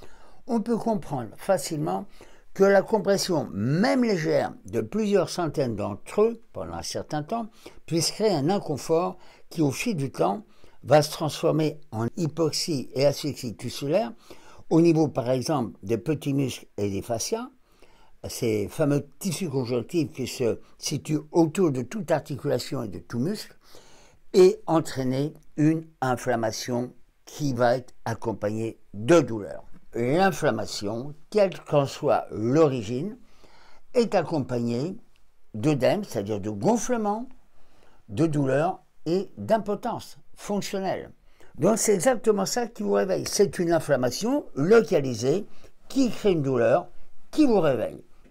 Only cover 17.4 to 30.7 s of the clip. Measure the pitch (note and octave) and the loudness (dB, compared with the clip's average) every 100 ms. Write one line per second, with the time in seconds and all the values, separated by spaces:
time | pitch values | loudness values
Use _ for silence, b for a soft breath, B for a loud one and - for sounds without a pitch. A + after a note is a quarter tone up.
17.4 | B3+ _ b b b b b b F#2+ - | -6 _ b b b b b b -12 -4
18.4 | A#2+ G#2+ G2 - D3 C#3+ - - F#3+ D3 | -2 0 -2 0 2 2 -2 -6 -4 -4
19.4 | F3+ C3+ A#2 B2 A2+ E3+ D3 - A#2 - | -2 -2 0 -2 -2 -2 -2 -4 -8 -2
20.4 | A2+ - b b - D3 - D3+ - E3+ | -2 -2 b b -6 -6 -2 -4 0 2
21.4 | E3 G3 E3+ B2+ A#2+ A3 D#3 D3+ - C3+ | 2 4 2 2 -4 -8 0 -2 0 -6
22.4 | C#3+ B2+ - C3+ A2 F2+ - A#2+ D3+ G#3+ | -2 -2 -2 -6 -6 -10 -8 -4 -2 -4
23.4 | - - b b b b b b - G3 | -10 -20 b b b b b b 0 6
24.4 | F#3 G#3+ - D#3+ D#3 C3 B2+ C3 D3 - | 6 6 0 0 0 -4 -2 0 -2 -6
25.4 | - - D3+ D#3+ D#3+ - C3 B2 B2+ A#2 | -14 2 2 2 -4 -4 -2 -2 0 0
26.4 | A2+ - - B2 B2 - - _ - - | 0 -4 -4 -4 -4 -10 -20 _ -20 -6
27.4 | C#3+ A#2 A#2+ C3 - - A2+ A2+ A#2 G2+ | -4 2 2 2 -4 -10 -8 -6 -4 -4
28.4 | G#2 A2 A2+ - - G2+ A#2 E3+ A#2+ A2+ | -4 -2 -6 -8 -16 -8 6 6 6 -4
29.4 | E2 C2 - - - A#2 A#2+ E3 F#3+ D3 | -8 -12 -12 -14 -10 -4 0 4 2 2
30.4 | D3 A2 G2 | -2 -2 -6